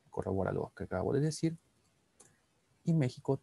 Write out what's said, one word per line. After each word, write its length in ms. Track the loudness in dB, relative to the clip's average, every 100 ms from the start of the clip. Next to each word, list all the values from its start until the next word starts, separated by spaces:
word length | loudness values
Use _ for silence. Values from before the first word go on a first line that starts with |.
| _
corrobora 420 | -6 -2 0 0
lo 200 | 0 -4
que 100 | -8
acabo 280 | -6 -2 0
de 80 | 2
decir. 360 | 0 0 -2 -2 _ _ _ _ _ _ -20 _ _ _ _ _
Y 80 | 0
México 460 | 2 2 0 -2 -2